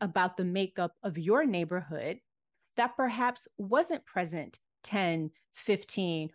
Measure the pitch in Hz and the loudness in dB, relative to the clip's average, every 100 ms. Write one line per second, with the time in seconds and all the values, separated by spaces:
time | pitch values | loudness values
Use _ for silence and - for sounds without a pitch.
0 | 202 190 185 185 185 185 190 - 175 - | -2 2 0 0 -2 0 -2 -2 -4 -4
1 | 196 160 165 247 302 180 165 180 151 156 | -8 -4 2 4 4 2 0 -4 -6 -6
2 | 139 202 _ _ _ _ _ - 240 247 | -6 -8 _ _ _ _ _ 0 0 2
3 | 262 226 247 240 - - 196 254 339 302 | -2 2 0 -2 -10 -10 0 2 2 0
4 | - 190 170 165 135 - _ _ - 208 | -4 -4 -2 -4 -8 -12 _ _ -4 0
5 | 180 165 156 - _ - - 202 - - | 2 2 -2 -6 _ -8 -2 -2 0 -2
6 | 180 165 156 | 0 0 -4